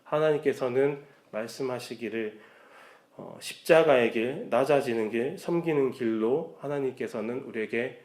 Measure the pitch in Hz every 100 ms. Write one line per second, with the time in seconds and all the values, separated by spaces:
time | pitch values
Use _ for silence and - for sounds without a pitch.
0 | - 151 156 147 147 127 131 127 143 143
1 | - - _ 107 113 - 135 123 - 113
2 | 113 113 107 107 - - - - - -
3 | _ - - - - - - 165 160 127
4 | 117 117 120 160 247 120 139 143 120 113
5 | 107 113 131 180 - 170 165 147 131 110
6 | 117 110 110 143 165 - 139 143 131 127
7 | 113 117 110 123 123 110 107 113 127 -